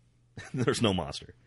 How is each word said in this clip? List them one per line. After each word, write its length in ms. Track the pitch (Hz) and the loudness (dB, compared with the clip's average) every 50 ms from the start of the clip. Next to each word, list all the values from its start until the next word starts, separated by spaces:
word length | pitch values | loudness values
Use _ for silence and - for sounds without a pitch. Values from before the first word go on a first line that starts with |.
| _ _ _ | _ _ _
<laughs> 400 | _ _ _ _ - - - - | _ _ _ _ -16 -14 -8 -4
There's 260 | 131 120 139 117 - | 0 2 2 2 4
no 140 | 120 107 92 | 4 4 4
monster. 400 | 90 76 69 - - - - - - _ | 2 0 -4 -8 -10 -12 -16 -20 -20 _